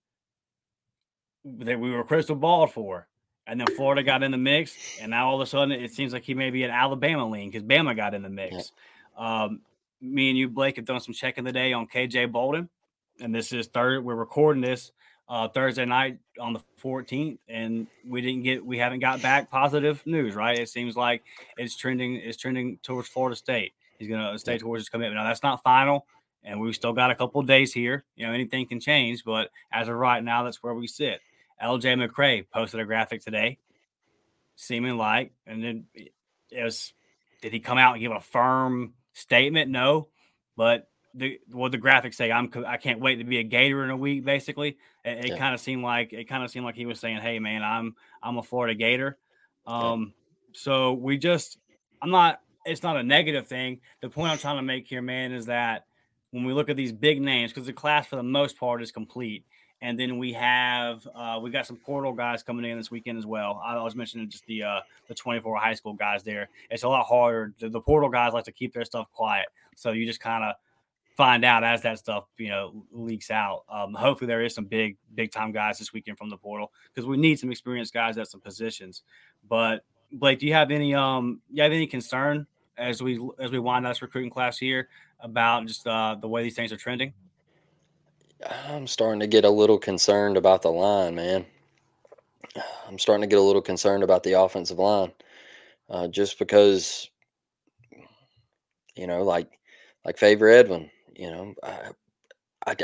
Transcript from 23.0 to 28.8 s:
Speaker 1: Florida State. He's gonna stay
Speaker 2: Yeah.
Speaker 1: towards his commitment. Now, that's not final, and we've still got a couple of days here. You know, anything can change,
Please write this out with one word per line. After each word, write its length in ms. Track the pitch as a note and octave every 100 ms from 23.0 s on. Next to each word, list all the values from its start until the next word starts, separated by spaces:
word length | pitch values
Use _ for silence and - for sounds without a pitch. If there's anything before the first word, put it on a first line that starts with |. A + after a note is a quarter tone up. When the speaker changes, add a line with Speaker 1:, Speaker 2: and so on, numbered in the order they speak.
| A#2+
Speaker 1:
Florida 260 | B2+ B2+ A#2
State. 380 | - A#2+ F#2+ _ _ -
He's 100 | G#2+
gonna 300 | A2 G#2+ G#2+
stay 160 | -
Speaker 2:
Yeah. 40 | A#2
Speaker 1:
towards 220 | A2+ A#2
his 80 | G#2+
commitment. 260 | A#2 A#2 G#2+
Now, 80 | A2
that's 160 | A#2
not 200 | C#3+ B2+
final, 420 | C3 B2+ C#3 C#3+ - _ _ _
and 160 | G2+ G#2
we've 160 | A2+ G#2+
still 180 | A#2
got 180 | A#2 B2+
a 40 | A#2+
couple 260 | B2 C#3+
of 60 | C3
days 260 | C3+ C3+
here. 320 | B2 A#2+ C#3 _ -
You 120 | A2+
know, 60 |
anything 340 | A#2 A2+ C3 B2
can 120 |
change, 440 | A#2+